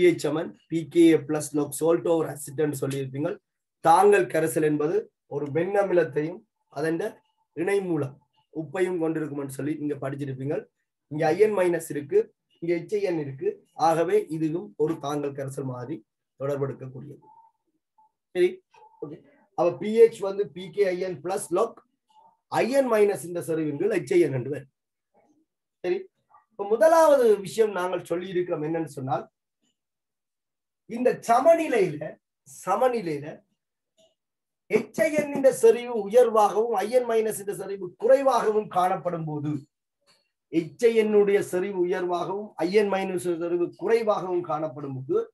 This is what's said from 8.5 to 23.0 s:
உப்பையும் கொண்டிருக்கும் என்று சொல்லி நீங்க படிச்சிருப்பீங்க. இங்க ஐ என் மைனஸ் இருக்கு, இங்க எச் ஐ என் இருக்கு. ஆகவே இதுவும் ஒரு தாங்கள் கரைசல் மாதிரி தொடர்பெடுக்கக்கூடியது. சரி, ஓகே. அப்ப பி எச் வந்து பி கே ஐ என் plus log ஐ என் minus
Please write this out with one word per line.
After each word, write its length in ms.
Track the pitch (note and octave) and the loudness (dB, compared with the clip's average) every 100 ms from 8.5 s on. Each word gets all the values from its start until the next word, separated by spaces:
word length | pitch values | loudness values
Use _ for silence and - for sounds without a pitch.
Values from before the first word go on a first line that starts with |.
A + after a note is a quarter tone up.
உப்பையும் 440 | D3+ C#3+ F#3 F#3 F3 | -12 -6 -2 -2 -2
கொண்டிருக்கும் 380 | D#3+ D#3+ D3 C#3+ | -2 -2 -6 -8
என்று 160 | C#3 - | -8 -6
சொல்லி 140 | C#3+ D3 | -6 -4
நீங்க 140 | D3 C#3 | -6 -6
படிச்சிருப்பீங்க. 540 | C#3 C#3 C3+ C3 C3+ F#3+ - _ _ _ - | -6 -6 -8 -8 -6 -6 -8 _ _ _ -10
இங்க 100 | D3+ D#3 | -2 2
ஐ 20 | F#3+ | 4
என் 120 | G#3+ G3 | 4 4
மைனஸ் 300 | F3+ E3 D#3+ | 2 0 -4
இருக்கு, 260 | D3 C#3 G3+ A3+ _ _ - | -10 0 0 0 _ _ -8
இங்க 120 | E3+ E3+ | -4 -4
எச் 140 | D3+ G#3 | -4 -4
ஐ 40 | F#3+ | -2
என் 120 | D#3+ | -4
இருக்கு. 260 | C3+ C3+ C#3 - _ D3 D#3 | -6 -6 -6 -6 _ -2 0
ஆகவே 300 | D#3+ E3+ G#3 F3+ D#3+ | 2 2 0 0 -4
இதுவும் 320 | D#3 E3+ G#3 - | -4 -4 -6 -2
ஒரு 120 | D#3 D#3+ | -2 -2
தாங்கள் 320 | C#3 D3 C#3+ C3+ | -6 -6 -6 -8
கரைசல் 320 | C3 C#3+ C3 | -10 -8 -8
மாதிரி 240 | B2 A#2 A2 _ _ _ - | -8 -10 -12 _ _ _ -10
தொடர்பெடுக்கக்கூடியது. 800 | C#3 C#3 C3+ A2+ C3 C3 C#3 - _ _ _ _ _ _ _ _ _ _ _ | -6 -4 -4 -8 -14 -16 -18 -20 _ _ _ _ _ _ _ _ _ _ _
சரி, 160 | F3+ F3+ - _ _ - - | 0 0 0 _ _ -20 -16
ஓகே. 140 | D3 E3+ _ _ _ - | -16 -16 _ _ _ -2
அப்ப 100 | E3+ E3+ | 0 0
பி 100 | G#3 A3+ | 2 6
எச் 160 | A3+ F3+ G3 | 6 6 -6
வந்து 180 | G3 G3+ F3 | -4 -6 -8
பி 80 | F#3+ | -6
கே 100 | G3+ F#3+ | -2 0
ஐ 60 | F3+ F#3 | -2 -6
என் 100 | C#3 | -8
plus 240 | E3+ G3+ - F3+ | -6 -6 -2 -2
log 140 | A#3 - _ _ _ _ _ _ - | -2 -4 _ _ _ _ _ _ -6
ஐ 140 | C#3+ A3 C#4 | -2 0 2
என் 120 | B3+ | 4
minus 320 | G#3+ | 4